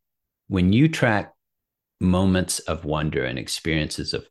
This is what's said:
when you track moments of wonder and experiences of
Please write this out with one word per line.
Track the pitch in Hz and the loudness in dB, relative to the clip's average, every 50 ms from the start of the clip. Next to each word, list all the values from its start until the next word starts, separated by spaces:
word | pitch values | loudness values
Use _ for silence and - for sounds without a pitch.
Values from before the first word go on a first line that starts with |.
| _ _ _ _ _ _ _ _ _ - | _ _ _ _ _ _ _ _ _ -4
when | 98 92 87 92 101 | 0 2 4 4 6
you | 120 151 160 | 6 4 4
track | 160 - 151 123 107 101 87 - _ _ _ _ _ _ _ _ _ _ _ _ _ - | 4 2 2 2 2 0 -2 -4 _ _ _ _ _ _ _ _ _ _ _ _ _ -2
moments | 92 92 90 90 95 95 92 92 87 82 - - | 0 2 2 2 2 2 2 2 0 -2 -4 -6
of | - - 85 - - | -4 -6 -6 -6 -4
wonder | 73 76 76 78 78 69 71 64 | -4 -4 -2 -2 -2 -2 -2 -4
and | 65 62 65 | -4 -6 -8
experiences | 55 - - - - 82 80 78 76 78 - - 78 - - | -8 -8 -10 -6 -4 -2 -2 -2 -2 -4 -6 -8 -8 -6 -6
of | - - - | -8 -6 -6